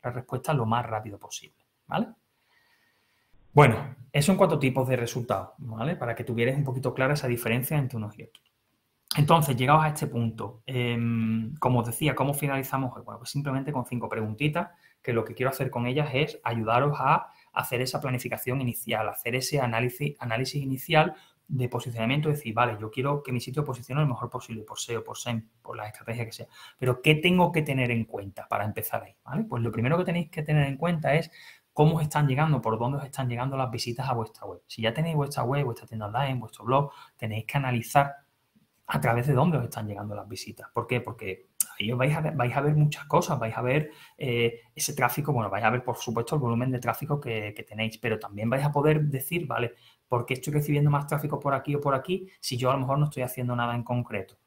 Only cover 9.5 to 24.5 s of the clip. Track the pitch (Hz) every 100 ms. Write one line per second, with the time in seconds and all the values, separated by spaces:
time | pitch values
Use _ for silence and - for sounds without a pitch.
9.5 | 123 127 156 156 151 - 117 117 110 104
10.5 | - - 127 120 120 117 113 113 110 113
11.5 | 151 127 123 113 - 151 123 139 143 131
12.5 | 131 131 135 131 104 - 107 120 139 143
13.5 | 131 135 131 120 120 113 110 110 107 151
14.5 | 156 196 _ _ _ - 117 110 - 127
15.5 | - 139 120 120 131 147 135 151 - 117
16.5 | 117 110 120 147 147 135 160 - - _
17.5 | - - 123 127 143 131 123 123 120 -
18.5 | 135 127 113 - 110 107 - 120 123 127
19.5 | 143 123 113 123 - 147 143 123 113 131
20.5 | 147 135 131 - 160 170 - - _ _
21.5 | 127 123 120 123 113 113 147 151 147 117
22.5 | 110 120 107 107 - 135 147 139 123 -
23.5 | 135 147 117 - 139 151 123 117 123 -